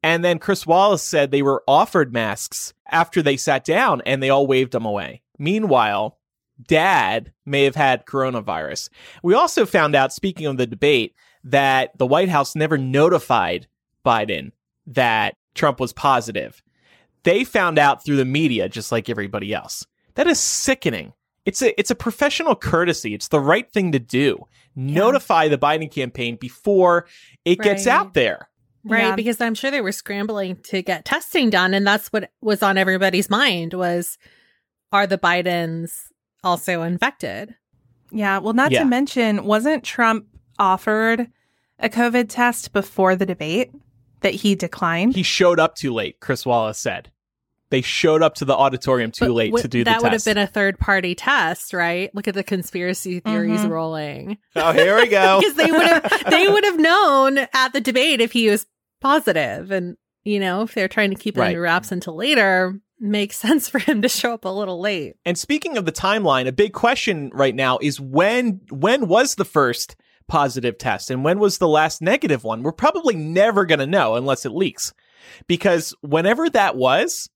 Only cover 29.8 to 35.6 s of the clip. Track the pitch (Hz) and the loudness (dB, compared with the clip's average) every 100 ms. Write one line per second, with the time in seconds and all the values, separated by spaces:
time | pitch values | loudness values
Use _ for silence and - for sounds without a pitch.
29.8 | 196 202 - 202 214 208 190 180 - 190 | -4 -8 -8 -8 -6 -6 -6 -8 -8 -6
30.8 | 185 170 - 294 - 370 247 190 185 196 | -4 -6 -2 -4 -2 0 2 2 2 2
31.8 | 196 208 - 214 190 _ 214 208 202 190 | 2 0 0 -6 -6 _ -2 0 2 2
32.8 | 190 185 190 180 202 196 277 180 165 180 | 0 2 0 0 0 0 0 0 -4 -4
33.8 | 175 175 175 - _ _ _ _ _ _ | -2 -2 -6 -12 _ _ _ _ _ _
34.8 | _ 202 202 196 180 175 180 175 | _ -2 0 0 0 0 0 -2